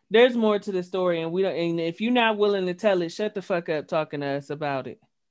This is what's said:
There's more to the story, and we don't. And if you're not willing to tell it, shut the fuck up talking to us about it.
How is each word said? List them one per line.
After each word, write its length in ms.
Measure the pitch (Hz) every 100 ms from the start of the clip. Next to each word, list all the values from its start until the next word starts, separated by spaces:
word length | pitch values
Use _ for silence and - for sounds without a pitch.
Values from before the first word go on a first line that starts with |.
| -
There's 260 | 208 254 240
more 220 | 214 208
to 140 | 208
the 100 | 185
story, 400 | 180 185 180 165
and 80 | 165
we 120 | 180
don't. 120 | 190
And 240 | 147 170 170
if 200 | 165 165
you're 100 | 220
not 240 | 247 226 208
willing 300 | 208 196 185
to 80 |
tell 260 | 180 220 185
it, 80 | 170
shut 220 | - 214
the 60 | 202
fuck 280 | - 175 170
up 180 | 156 -
talking 320 | 165 156 147
to 40 | 139
us 240 | 143 139
about 380 | 147 147 135 123
it. 100 | - _ _ _